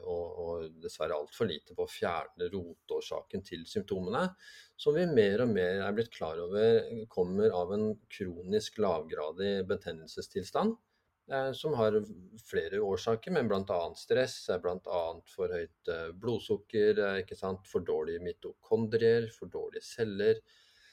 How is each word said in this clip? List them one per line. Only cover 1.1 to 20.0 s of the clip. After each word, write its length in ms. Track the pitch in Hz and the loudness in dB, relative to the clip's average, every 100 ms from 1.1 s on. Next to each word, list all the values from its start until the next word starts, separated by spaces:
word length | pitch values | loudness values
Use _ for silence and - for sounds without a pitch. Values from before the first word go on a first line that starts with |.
| 78 | -2
alt 160 | 73 | -4
for 140 | - 113 | -2 -2
lite 260 | 76 - 87 | -4 -10 -6
på 80 | 90 | -6
å 20 | |
fjerne 600 | - 98 82 73 - 87 | -2 -2 -2 -4 -6 -6
rotårsaken 880 | 95 85 82 - 78 - 76 - 98 | -6 -8 -12 -6 -6 -4 -8 -6 -10
til 220 | - 85 82 | -8 -12 -8
symptomene, 680 | 107 95 95 90 123 180 185 - - - - | -6 -4 -4 -2 0 -2 -4 -20 -20 -20 -4
som 160 | 147 | 2
vi 120 | 151 180 | 2 4
mer 340 | 135 101 104 | 6 6 6
og 80 | 123 | 2
mer 320 | 107 90 98 | 2 2 2
er 100 | 98 | 0
blitt 200 | 104 113 | 0 -2
klar 260 | - 82 80 | -4 -6 -4
over 440 | 87 101 113 113 - 113 110 | -2 2 6 6 4 -6 -6
kommer 400 | - 90 95 110 | 0 2 4 4
av 220 | 90 90 | 4 2
en 220 | 104 107 107 - | 2 0 0 -8
kronisk 680 | - 92 87 90 104 - - | -8 -6 -6 0 0 0 0
lavgradig 880 | 101 80 80 78 76 82 98 98 92 | 2 2 -2 -6 -6 -2 0 0 0
betennelsestilstand, 1120 | 98 85 80 80 - - - 90 143 208 226 _ _ _ _ - | -2 -4 -10 -10 -12 -8 -6 -4 0 0 0 _ _ _ _ -6
eh, 220 | 135 135 | -4 -2
som 220 | 123 156 | -2 -2
har 240 | 131 107 107 104 90 92 110 | 4 4 4 0 -8 -18 -20
flere 400 | - 95 82 98 | -6 -2 -2 0
årsaker, 520 | 101 95 - 113 - | 0 0 2 0 0
men 140 | 175 117 | 0 2
blant 200 | 98 98 | 2 0
annet 260 | 92 82 - | 0 -2 -4
stress, 500 | - 117 127 - - | 0 2 2 -2 -2
eh, 100 | 92 | 0
blant 260 | 87 90 - | 0 -4 -2
annet 420 | 90 82 85 - | -2 -2 -4 -10
for 180 | - 90 | -4 -2
høyt, 380 | 90 82 _ - | -2 -6 _ -6
eh, 220 | 82 82 | -4 -4
blodsukker, 840 | 87 113 110 - 101 - 110 104 104 | -6 -2 -2 0 -4 0 2 4 6
eh, 220 | 101 98 | 4 0
ikke 120 | 95 - | -4 -6
sant? 280 | 95 95 - | -4 -4 -4
For 140 | 98 | -4
dårlige 400 | 85 76 80 85 | 0 -2 -2 -4
mitokondrier, 1120 | 90 - - - - 110 110 110 113 117 113 | -6 -8 -10 -12 0 0 2 4 6 4 2
for 140 | - 90 | -6 -10
dårlige 340 | - 82 87 | -8 -8 -8
celler. 540 | - - | -10 -6